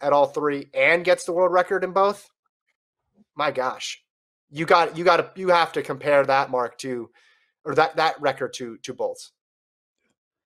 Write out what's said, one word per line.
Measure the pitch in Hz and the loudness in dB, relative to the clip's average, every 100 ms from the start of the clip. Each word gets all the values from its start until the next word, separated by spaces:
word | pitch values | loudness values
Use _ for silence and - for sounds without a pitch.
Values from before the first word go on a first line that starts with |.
at | 143 | 2
all | 143 139 | 2 2
three | 156 147 143 139 | 0 -4 -4 -6
and | 135 135 170 175 | 0 2 2 2
gets | 180 | 0
the | - | 0
world | 175 180 | 0 2
record | 180 180 190 | 2 0 -2
in | 185 | -2
both, | 175 202 208 - _ _ _ _ _ _ _ _ _ _ - | 0 0 0 -10 _ _ _ _ _ _ _ _ _ _ -6
my | 147 | -4
gosh, | 135 127 110 - - _ _ _ _ _ | -2 -4 -6 -10 -14 _ _ _ _ _
you | 143 160 | -6 4
got, | 180 160 160 | 4 4 0
you | |
gotta, | 175 170 160 - | 2 2 0 -4
you | 190 | 2
have | 175 160 | 2 2
to | 156 | -2
compare | - 135 147 143 135 | -8 -6 0 2 4
that | 135 127 | 2 0
mark | 127 120 - | -2 -4 -6
to, | 135 123 113 _ _ _ _ _ | -8 -8 -10 _ _ _ _ _
or | 156 139 | -4 0
that, | 160 160 | 0 0
that | 160 147 | -2 -2
record | 143 135 123 | -4 -4 -6
to, | - 123 113 | -8 -14 -12
to | - | -14
Bolt's. | 123 104 85 - _ _ _ _ _ _ _ _ _ _ _ | -6 -6 -6 -16 _ _ _ _ _ _ _ _ _ _ _